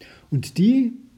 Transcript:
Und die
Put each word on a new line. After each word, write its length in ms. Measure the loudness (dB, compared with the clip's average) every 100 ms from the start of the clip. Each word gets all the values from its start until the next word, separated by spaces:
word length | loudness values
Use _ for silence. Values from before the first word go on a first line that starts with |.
| -20 -20 -6
Und 280 | -6 -6 0
die 340 | 2 2 0 -6 -20